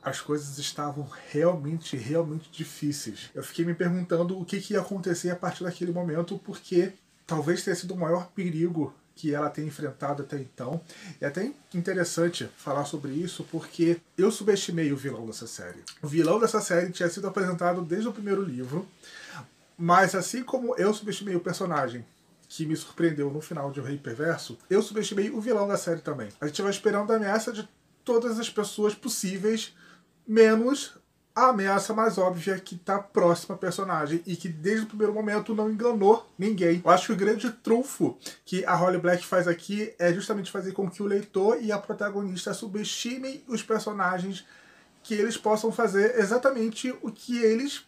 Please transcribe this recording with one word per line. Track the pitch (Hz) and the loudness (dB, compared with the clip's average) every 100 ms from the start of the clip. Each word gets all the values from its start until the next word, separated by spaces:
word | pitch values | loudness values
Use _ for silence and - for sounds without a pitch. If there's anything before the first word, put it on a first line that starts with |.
as | 143 139 | -6 -6
coisas | - 151 143 139 | -4 -4 -4 -8
estavam | 139 - 147 139 143 - - | -8 -6 -8 -8 -10 -14 -6
realmente, | 147 170 175 143 165 - 139 | 2 2 2 -2 -6 -6 -8
realmente | 110 165 156 160 - | -2 0 0 -4 -10
difíceis. | - 165 - 147 143 - 98 - | -10 -10 -4 -4 -4 -8 -12 -12
Eu | - | -12
fiquei | 139 - | -10 -4
me | 170 | -2
perguntando | 170 180 180 175 170 175 190 | 0 0 0 0 0 0 -2
o | |
que | 175 196 | -4 -6
que | - | -2
ia | 202 | -2
acontecer | 185 196 175 170 175 | -2 -4 -2 -2 -2
a | 175 | -2
partir | 175 - | -4 -6
daquele | 180 175 175 | -8 -6 -4
momento, | 170 175 156 170 185 | -4 -2 -2 -4 -6
porque | - - - 175 185 - _ _ - | -10 -14 0 2 2 -2 _ _ -4
talvez | 160 143 180 | -2 0 0
tenha | - 175 | 0 -4
sido | 180 | -4
o | 180 | -4
maior | 160 175 175 | 0 0 -2
perigo | - 180 156 175 160 139 - _ | -6 -4 0 0 0 -4 -6 _
que | - 156 | -8 -4
ela | 147 147 | -2 -2
tem | 147 151 | -4 -8
enfrentado | 143 147 120 139 143 | -6 -8 -6 -6 -4
até | 139 143 | -6 -8
então. | 131 - 123 165 - - 190 151 | -10 -10 -6 -6 -8 -20 -18 -8
E | |
até | 139 175 226 - _ | -6 -4 -6 -8 _
interessante | 175 175 185 170 - 170 170 113 - | -6 -2 0 0 2 0 0 -10 -10
falar | - 139 | -4 -2
sobre | 139 160 143 | -2 -6 -6
isso, | 139 180 - - | -4 -4 -8 -8
porque | 165 - - 165 170 _ - | -8 -8 2 2 2 _ 2
eu | 196 | 2
subestimei | 220 208 196 - 165 156 | 4 2 2 0 -2 0
o | 139 | -2
vilão | 135 117 113 | -4 -8 -10
dessa | 107 113 | -12 -12
série. | - - - - - | -12 -14 -14 -18 -12
O | 147 | -2
vilão | 156 196 214 | 2 4 4
dessa | 226 220 | 4 2
série | - 175 175 | 2 2 2
tinha | 170 175 | -2 -2
sido | 185 190 | -2 -4
apresentado | 202 185 170 175 180 | -2 -2 0 0 0
desde | 170 180 226 | -2 -2 -2
o | |
primeiro | 208 202 196 | -4 -2 -2
livro, | 190 123 127 156 190 _ - - - - - _ _ - | -2 -6 -6 -6 -6 _ -20 -20 -18 -18 -18 _ _ -4
mas | 170 180 185 | 4 6 6
assim | 190 165 247 | 2 -2 -6
como | 254 262 240 247 | -4 -2 -2 2
eu | 190 | 2
subestimei | 214 208 - 202 175 | 2 -4 -6 -2 -2
o | |
personagem | 175 170 185 151 131 120 117 _ _ _ _ | -2 -4 -2 0 -2 -6 -14 _ _ _ _
que | - 156 | -8 -4
me | 151 | -4
surpreendeu | - - 170 147 143 | -6 0 0 2 -4
no | 147 | -4
final | - 165 139 | -8 -6 -6
de | 139 | -6
O | |
Rei | 131 143 | -6 -6
Perverso, | 135 113 156 156 - 123 _ | -6 -4 -2 -2 -6 -16 _
eu | 190 | 2
subestimei | 214 208 202 196 214 | 2 -2 -2 0 -2
o | 233 | -2
vilão | 214 214 202 | 0 2 2
da | 196 | 0
série | 180 160 | 0 -2
também. | - 135 104 - | -4 -6 -8 -6
A | 151 | -6
gente | 147 | -2
vai | 196 | -2
esperando | 196 214 202 208 | 2 2 2 2
a | 226 | 2
ameaça | 202 214 233 | 2 0 0
de | 214 - _ _ _ | -8 -10 _ _ _
todas | - 233 240 220 | 2 2 2 -2
as | - | -2
pessoas | - 202 - 208 | -2 -4 0 0
possíveis, | 208 247 - 190 190 208 220 - - - - _ _ - | 0 -6 -4 -4 0 0 0 -4 -12 -20 -20 _ _ 0
menos | 220 220 220 240 285 - - _ _ _ | 8 8 8 4 0 -4 -14 _ _ _
a | - 254 | 4 6
ameaça | 220 196 196 - | 6 2 2 2
mais | 214 220 180 | 2 2 4
óbvia | 185 175 175 185 | 2 2 -2 -4
que | - 175 | -6 -12
tá | - 202 | -2 -2
próxima | - - 180 170 - 190 | 0 4 4 4 0 -4
à | |
personagem | 185 175 190 165 147 165 | -4 -2 -2 -2 0 -2
e | 180 170 | -2 -6
que | 180 | -6
desde | 156 170 220 | -4 0 0
o | 220 | -2
primeiro | 214 214 | 0 0
momento | 214 214 208 208 | 0 0 -2 -2
não | 214 214 | -2 0
enganou | 214 240 226 202 226 - - | 2 0 6 6 6 4 -4
ninguém. | 202 202 170 170 | -2 2 4 4
Eu | 165 | 6
acho | 180 - | 6 6
que | |
o | 208 | 0
grande | 196 220 240 | 2 2 -2
trunfo | - - 226 269 - 147 - - - | -6 2 2 2 0 0 0 -14 -16
que | - 180 | -4 -2
a | 180 170 | 2 4
Holly | 180 180 | 4 4
Black | 170 180 - | 4 2 2
faz | 185 175 | 2 2
aqui | 170 - 202 214 - | 0 -2 -4 -4 2
é | 175 | 2
justamente | 175 196 208 185 | 2 0 -4 -2
fazer | 196 185 | -6 -6
com | 185 190 | -4 -4
que | - | -2
o | 202 | 0
leitor | 202 196 190 196 247 | 0 0 2 2 2
e | 220 | 0
a | 202 | -2
protagonista | - 202 208 202 202 180 - | -4 -4 -4 -4 -4 -6 -6
subestimem | 175 220 202 214 - 233 262 262 269 - | -6 -6 -6 -4 -6 -6 -6 -8 -10 -6
os | 226 | -6
personagens, | - 220 214 208 180 185 185 185 - - - - _ _ | -2 -2 -2 -2 0 0 -4 -6 -12 -20 -20 -20 _ _
que | - | -6
eles | 208 220 220 | 0 0 0
possam | 214 214 226 | 2 2 2
fazer | - 226 196 214 247 | 2 2 4 4 4
exatamente | 196 247 269 262 226 220 254 254 | 4 4 4 2 -2 -2 -6 -6
o | 226 | -8
que | 220 - 240 | -10 -6 4
eles | 226 226 285 - | 4 4 0 -6